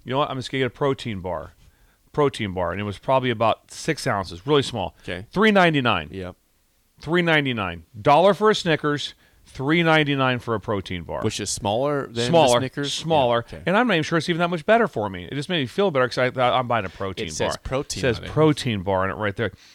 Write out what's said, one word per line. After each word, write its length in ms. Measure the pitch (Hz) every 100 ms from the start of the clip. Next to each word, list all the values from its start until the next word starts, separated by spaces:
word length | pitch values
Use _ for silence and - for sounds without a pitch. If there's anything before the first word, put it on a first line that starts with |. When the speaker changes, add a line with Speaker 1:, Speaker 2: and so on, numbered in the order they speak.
Speaker 1:
"You 80 | -
know 60 | 131
what? 120 | 147
I'm 80 | 131
just 120 | 120
gonna 100 | 135
get 40 | 127
a 40 |
protein 500 | - 143 131 120 98
bar." 320 | 90 80 - - - _ _ _ _
Protein 420 | - 143 - 104
bar. 200 | 90 85
And 80 | 95
it 40 |
was 140 | 104 95
probably 320 | - 131 127
about 400 | 110 113 - _
six 340 | - - 143 139
ounces, 380 | 104 92 85
really 180 | 135 147
small. 340 | 127 120 87 -
Speaker 2:
Okay. 240 | - 90 113
Speaker 1:
Three 220 | 175 214
ninety-nine. 560 | 202 175 147 120 92 76
Speaker 2:
Yep. 240 | 95 90 - _ _ _ _ _ _
Speaker 1:
Three 220 | 143 175
ninety-nine. 600 | 170 156 135 117 95 85 - 107
Dollar 340 | 143 147 190
for 160 | 190 214
a 60 | 208
Snickers, 580 | 175 151 151 147 - - _ _ _
three 380 | - 135 170
ninety-nine 560 | 165 156 143 139 131 123
for 160 | 120 110
a 20 |
protein 440 | - 101 - 90
bar. 160 | 78 73
Speaker 2:
Which 160 | 110 -
is 100 | 101
smaller 600 | - 101 110 143 143 -
than 180 | 117 120
Speaker 1:
Smaller, 260 | 170 135
Speaker 2:
the 60 | 120 127
Snickers? 260 | - 143
Speaker 1:
smaller. 520 | - 160 156 123 117 -
Speaker 2:
Yeah, 80 | 78
okay. 40 | 87
Speaker 1:
And 100 | 202
I'm 100 | 247
not 80 |
even 80 | 170
sure 160 | 147 165
it's 100 | 160
even 120 | 165
that 100 | 175
much 160 | 175 175
better 220 | 226 214
for 200 | - 104
me. 200 | 92 87
It 40 | 139
just 120 | 147
made 120 | 175
me 60 | 123
feel 260 | - 196
better 160 | 139 123
'cause 100 | -
I 120 | 127
thought, 240 | 120 123 120
"I'm 80 | 123
buying 200 | 117 95
a 20 |
protein 400 | - 98 95 92
Speaker 2:
It 60 |
says 160 | 78 98 -
Speaker 1:
bar." 40 |
Speaker 2:
protein 360 | - 135 147 -
Speaker 1:
It 20 |
says 180 | 135 113
Speaker 2:
on 60 |
it. 60 | -
Speaker 1:
protein 520 | 151 156 147 127 104
bar 220 | 90 92
on 60 | 95
it 40 | 76
right 200 | 104 98
there. 160 | 104 - -